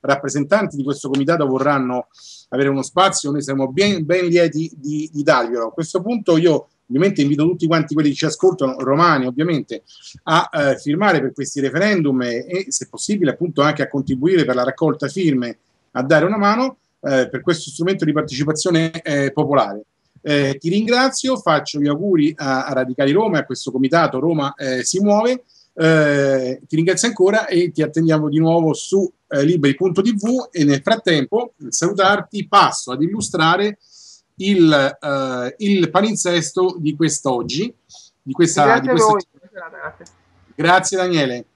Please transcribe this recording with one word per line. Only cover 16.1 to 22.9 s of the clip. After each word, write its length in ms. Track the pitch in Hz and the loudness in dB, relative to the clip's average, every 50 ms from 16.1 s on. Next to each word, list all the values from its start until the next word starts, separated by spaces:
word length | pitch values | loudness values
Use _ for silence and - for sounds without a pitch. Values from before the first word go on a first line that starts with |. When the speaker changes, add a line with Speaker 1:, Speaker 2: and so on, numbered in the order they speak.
| 156 151 156 | 4 4 4
Speaker 1:
una 120 | 185 214 | 2 0
mano, 400 | 208 202 202 214 233 262 269 262 _ _ _ _ _ | 2 2 2 2 2 0 -2 -4 _ _ _ _ _
eh, 260 | - - 135 131 127 - | -4 0 0 0 0 0
per 120 | - 127 | -4 -4
questo 280 | - 180 170 160 - - | -2 -2 -2 -2 -4 -14
strumento 360 | - - 165 180 196 190 165 | -8 -4 -2 -2 -2 0 0
di 80 | 151 143 | 0 0
partecipazione, 800 | 151 151 151 131 127 147 147 156 151 - 185 170 160 165 160 165 165 | 0 -2 -4 -4 -4 -2 -2 -2 -2 -2 0 0 2 0 0 -4 -8
eh, 300 | - 160 147 143 139 135 | -6 -4 -2 0 -2 -2
popolare. 520 | 139 151 151 135 143 131 113 101 101 107 - _ _ _ _ _ _ - | 0 -2 0 2 2 2 2 0 -4 -12 -14 _ _ _ _ _ _ -12
Eh, 360 | _ - 147 143 139 135 139 139 | _ -2 0 0 0 0 -4 -4
ti 100 | - 165 | -4 -2
ringrazio, 680 | 185 208 220 214 240 247 262 269 269 - - 262 262 | 0 0 0 2 2 2 2 0 0 -2 -4 -4 -4
faccio 420 | 220 - 180 156 147 143 - - 147 | -2 0 2 2 2 0 -4 -4 -2
gli 80 | 143 | 0
auguri 460 | 143 147 151 190 208 185 160 147 156 160 | 0 0 -2 0 0 2 2 2 0 0
a, 280 | - 147 135 131 131 131 | -2 -4 -2 -2 -2 -2
a 80 | 143 139 | -2 -2
Radicali 380 | 131 127 123 | -2 -2 -4